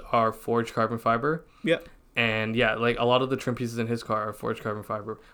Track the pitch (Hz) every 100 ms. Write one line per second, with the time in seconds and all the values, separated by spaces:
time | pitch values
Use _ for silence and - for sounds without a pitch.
0 | - 120 110 107 - 117 113 - 110 113
1 | 117 117 143 160 - - 160 165 - -
2 | _ 123 113 110 110 117 113 113 120 117
3 | 120 127 131 127 131 117 117 117 113 117
4 | - 110 107 - 117 110 113 107 101 107
5 | 104 107 -